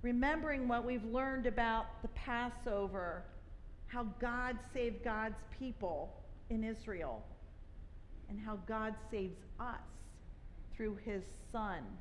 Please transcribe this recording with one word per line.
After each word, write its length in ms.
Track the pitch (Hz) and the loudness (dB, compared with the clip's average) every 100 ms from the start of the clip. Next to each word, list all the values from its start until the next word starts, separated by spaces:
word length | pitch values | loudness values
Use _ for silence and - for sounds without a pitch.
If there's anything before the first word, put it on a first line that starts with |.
remembering 640 | 240 240 269 320 311 277 247 | 6 6 8 6 4 4 4
what 160 | 240 | 4
we've 220 | 240 247 | 4 2
learned 400 | 226 247 262 262 | 2 4 4 4
about 560 | 240 226 226 226 - - | 4 6 6 4 2 -2
the 80 | - | -2
Passover, 1120 | - - 240 247 - 247 202 196 190 175 170 - - - - - - - | -2 0 2 2 0 2 2 2 2 0 -2 -6 -10 -10 -10 -10 -8 -4
how 160 | 247 220 - | 0 0 0
God 380 | 240 247 247 240 - | 0 2 2 0 -2
saved 280 | 262 233 208 | 0 2 2
God's 380 | 233 214 220 214 - - | 0 2 2 -2 -6 -4
people 560 | 262 - 185 151 165 - - - - | -4 0 0 0 -2 -6 -10 -10 0
in 160 | 226 | 2
Israel, 580 | 220 220 - 185 147 110 - - - - - - - - - - - | 2 0 -2 -2 0 -2 -6 -10 -12 -12 -12 -10 -10 -10 -10 -10 -6
and 100 | 208 | -4
how 200 | 214 208 180 | -2 -4 -2
God 260 | 220 220 214 - | 0 0 -2 -2
saves 300 | 214 190 175 - - | 0 0 -4 -10 -4
us 220 | 247 226 - - - - - - - - - | -4 -4 -8 -10 -12 -12 -12 -12 -10 -10 -8
through 220 | - 214 202 | -2 0 0
his 180 | 226 202 190 - - | -2 -2 -2 -10 -4
Son 300 | 233 214 170 107 92 | 0 0 -2 -4 -8